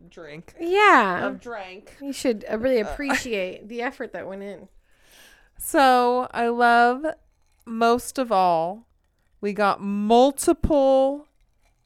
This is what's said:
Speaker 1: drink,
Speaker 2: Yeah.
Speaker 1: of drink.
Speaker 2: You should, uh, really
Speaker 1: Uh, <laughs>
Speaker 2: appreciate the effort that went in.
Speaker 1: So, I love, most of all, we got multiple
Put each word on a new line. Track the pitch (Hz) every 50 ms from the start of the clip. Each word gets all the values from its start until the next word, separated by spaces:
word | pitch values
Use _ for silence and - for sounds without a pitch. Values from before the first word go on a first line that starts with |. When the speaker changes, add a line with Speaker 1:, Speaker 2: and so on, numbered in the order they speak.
| 170 175
Speaker 1:
drink, | - 185 165 147 147 165 - - - -
Speaker 2:
Yeah. | 339 339 370 403 427 403 339 262 214 190 180 - -
Speaker 1:
of | 202 196 190
drink. | - 240 233 208 190 185 185 208 - - - -
Speaker 2:
You | 277 277
should, | 254 - - 262 226 202 - -
uh, | 214 220
really | 233 262 254 226
Speaker 1:
Uh, | 208 -
<laughs> |
Speaker 2:
appreciate | - - 285 269 262 247 - 254 220 196 185 185 - - - 208
the | 240 233
effort | 240 269 262 - 240 208
that | - 220 196 180
went | 190 196 196
in. | 202 190 160 - - _ - _ _ _ _ _ _ _ - - - - _ _ _ _ -
Speaker 1:
So, | - - - 311 269 262 254 247 247 240 247 254 254 -
I | - - 240
love, | 233 240 240 240 240 233 240 240 240 247 269 311 311 349 - _ _ _ _ _ _ _ _ _
most | 233 226 226 233 233 233 247 - - -
of | 277 254 233
all, | 208 190 185 180 170 160 165 175 202 226 - _ _ _ _ _ _ _ _ _ _ _
we | 202 208
got | 196 202 208 196 - -
multiple | 196 202 202 202 208 214 233 240 254 285 277 - - 349 320 - - - 320 277 269 269 269 269 269 269 285 294 294 _ _ _ _ _ _ _ _ _ _ _ _